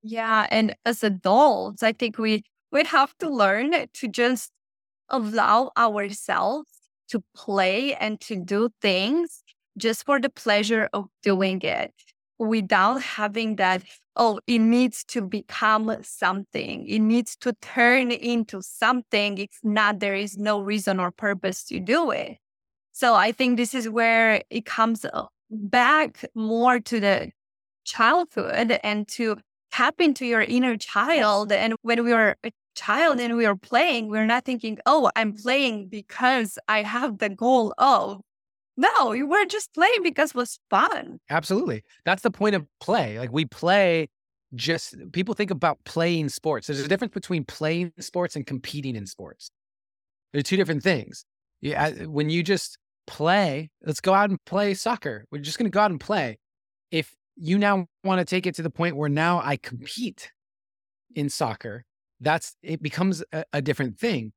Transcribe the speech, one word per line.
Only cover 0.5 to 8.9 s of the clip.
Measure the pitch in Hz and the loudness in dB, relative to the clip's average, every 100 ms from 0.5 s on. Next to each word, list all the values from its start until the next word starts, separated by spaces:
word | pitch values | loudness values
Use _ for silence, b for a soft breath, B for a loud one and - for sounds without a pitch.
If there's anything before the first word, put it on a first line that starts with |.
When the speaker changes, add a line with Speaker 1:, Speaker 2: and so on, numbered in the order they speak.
| 220 220 - 240 | 2 2 0 -4
Speaker 1:
as | 233 | 0
adults, | 214 190 185 220 294 196 190 208 | 0 0 4 8 8 6 -2 0
I | 226 | -2
think | 226 233 214 | 0 -4 -2
we, | 220 214 - _ _ | 0 0 -4 _ _
we | 277 320 | 0 2
have | 320 277 _ | 4 2 _
to | 330 | -6
learn | 262 202 202 277 339 - | 2 4 4 2 0 -2
to | - 247 | -8 -8
just | 196 240 247 - _ _ _ _ _ _ | 0 0 0 -6 _ _ _ _ _ _
allow | 269 214 220 202 220 262 - | -2 0 2 4 4 2 2
ourselves | 233 208 202 208 - - 196 285 311 _ _ _ _ | 2 2 -6 -8 -4 -2 0 -4 -8 _ _ _ _
to | 226 - - | -6 -6 -16
play | - 196 185 196 277 - | -4 0 0 0 -2 -4
and | 214 214 | -4 -6
to | - 208 | -8 -10
do | 175 202 233 _ | -4 0 0 _
things | 208 | 0